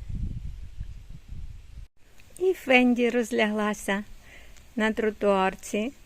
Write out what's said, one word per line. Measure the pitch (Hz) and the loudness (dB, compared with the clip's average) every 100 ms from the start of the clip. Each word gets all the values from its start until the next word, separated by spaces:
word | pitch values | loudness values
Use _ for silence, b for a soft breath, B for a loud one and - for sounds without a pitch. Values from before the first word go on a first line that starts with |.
| B B - - - - - - - - - - - - - - - - - - - - - - | B B -4 -6 -8 -10 -10 -10 -12 -12 -14 -16 -12 -10 -10 -12 -16 -18 -18 -20 -20 -20 -20 0
І | 370 | 0
Фенді | 349 - 247 247 240 240 | 2 4 6 6 4 2
розляглася | 240 220 233 214 214 208 202 - 196 208 - b b b b - - | 2 0 2 2 2 0 -2 -2 -2 -4 -14 b b b b -8 0
на | 214 | 0
тротуарці. | 220 220 208 202 196 190 190 - 208 226 - | 2 0 2 4 4 4 0 -4 -2 -2 -6